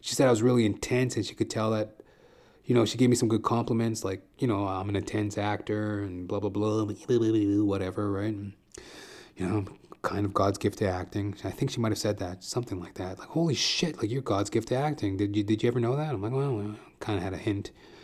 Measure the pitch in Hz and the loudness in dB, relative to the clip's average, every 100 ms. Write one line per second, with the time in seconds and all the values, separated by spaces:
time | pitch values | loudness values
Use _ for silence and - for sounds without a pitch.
0 | - - 131 113 123 123 107 - - 127 | -4 4 6 6 6 6 4 0 0 0
1 | 127 120 95 - 110 117 110 107 107 - | 2 0 -4 -4 -4 0 0 0 -2 -8
2 | - _ - - - _ - 120 110 120 | -20 _ -20 -20 -20 _ 2 4 4 4
3 | 127 117 113 110 - 117 117 113 113 110 | 4 6 4 2 2 0 2 0 0 -2
4 | 95 95 - - 131 101 98 95 101 101 | -4 -6 -10 -4 0 0 0 -2 -2 -2
5 | - 107 104 101 104 101 - 107 107 107 | -2 -2 -2 -2 -2 -2 -2 -2 -2 -2
6 | 101 90 90 101 101 104 107 107 104 - | -4 -6 -4 -2 -2 0 2 2 0 -4
7 | - 120 110 110 101 101 104 98 92 92 | 0 2 4 4 4 4 4 2 -2 -2
8 | 101 98 107 104 101 - _ - - - | -2 -2 -2 -4 -8 -12 _ -20 -20 -20
9 | - - - - 92 104 95 - - - | -20 -20 -20 -6 -2 -2 -2 -10 -20 -6
10 | - 98 101 92 98 101 104 - 101 90 | -4 0 0 2 2 2 0 0 0 0
11 | 90 104 101 98 98 - 131 - 113 104 | -4 -4 -4 -4 -8 -4 -2 0 0 0
12 | 107 101 90 90 - 123 117 95 87 - | 0 -2 -4 -8 -6 -6 -4 -6 -8 -10
13 | 90 98 - 156 165 120 - - 170 - | -8 -10 -4 0 2 2 0 2 0 0
14 | 107 131 - 101 101 117 - 127 147 147 | -2 -2 0 0 0 -2 0 0 0 0
15 | 101 98 101 104 101 110 120 123 117 139 | -2 0 0 0 0 2 2 2 0 0
16 | 156 110 107 131 139 110 104 104 - - | -2 -4 -2 -2 0 -2 -4 -10 -16 -10
17 | - 101 92 90 110 101 - - - - | -4 -2 -2 -4 -2 -2 -4 -14 -20 -20